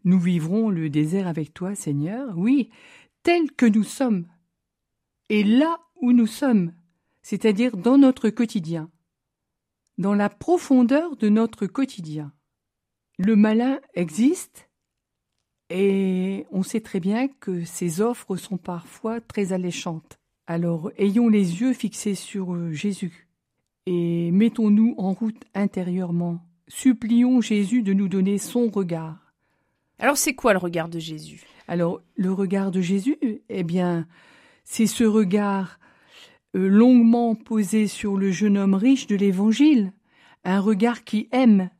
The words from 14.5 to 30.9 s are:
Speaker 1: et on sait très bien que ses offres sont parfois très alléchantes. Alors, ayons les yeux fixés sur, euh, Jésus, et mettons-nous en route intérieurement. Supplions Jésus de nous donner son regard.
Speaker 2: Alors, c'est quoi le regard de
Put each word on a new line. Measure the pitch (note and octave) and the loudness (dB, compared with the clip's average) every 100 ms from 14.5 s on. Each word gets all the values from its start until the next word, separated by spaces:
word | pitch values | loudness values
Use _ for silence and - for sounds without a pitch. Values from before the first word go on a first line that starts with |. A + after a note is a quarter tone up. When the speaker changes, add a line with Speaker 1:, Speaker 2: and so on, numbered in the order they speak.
| - _ _ _ _ _ _ _ _ _ _ _ | -20 _ _ _ _ _ _ _ _ _ _ _
Speaker 1:
et | F3+ G3 G3 F#3+ F#3 F#3 G3 - | 0 2 2 0 -2 -4 -6 -6
on | F#3 | -6
sait | F#3 A3+ | -4 -6
très | A3 G3 | -6 -4
bien | F3+ G#3+ C#4 | -2 -2 -4
que | _ - F3+ | _ -8 -8
ses | E3+ - F3 D#3+ | -8 -6 -6 -2
offres | A3+ A#3+ - F#3 | -4 -4 -8 -10
sont | - F#3 | -8 -10
parfois | - F3 - - A3 A3+ | -8 -12 -14 -12 -10 -10
très | _ - G3 | _ -6 -4
alléchantes. | F#3 F3+ E3+ F3+ D#3+ _ - _ _ - | -4 -6 -8 -10 -10 _ -20 _ _ -8
Alors, | E3+ E3+ E3+ E3 - | -4 -2 -4 -8 -2
ayons | G3 G3+ A#3 | 0 2 4
les | G#3+ F#3 E3+ | 4 2 0
yeux | B3+ | -2
fixés | B3 G#3 - G#3+ F#3+ | -2 -6 -6 -6 -6
sur, | - G3+ F3+ | -8 -10 -8
euh, | F3 E3+ | -6 -6
Jésus, | D3 G3+ F#3 F3+ - _ _ _ _ _ _ - | -4 -6 -6 -10 -12 _ _ _ _ _ _ -4
et | F3 E3+ E3+ E3+ | -2 0 -2 0
mettons-nous | F#3 A3+ A#3 G#3+ G#3 A3+ - | 4 2 2 2 4 2 0
en | F#3+ | -4
route | F#3 A3 A3 - G3 | -4 -6 -8 -12 -4
intérieurement. | G3+ - F3+ F3+ F3+ E3+ F3 E3+ _ _ _ | -4 -4 -6 -4 -4 -4 -4 -8 _ _ _
Supplions | - C4 A3+ A3 A#3 B3 B3+ | 0 0 0 0 2 4 2
Jésus | G#3+ G#3+ G3 B3 | 2 -2 0 0
de | G3 | 2
nous | G3 G3 | 0 0
donner | F#3+ F#3+ G3+ | 0 0 0
son | - B3 A#3 | -2 -2 -2
regard. | G3 F3+ E3 D#3+ D#3 _ _ _ _ _ _ _ _ | -2 -4 -6 -10 -16 _ _ _ _ _ _ _ _
Speaker 2:
Alors, | A3+ C#4+ | -2 0
c'est | D#4 C4 | -4 -2
quoi | A#3+ | 0
le | F#3+ | 0
regard | F3 E3+ | -2 -6
de | E3 | -6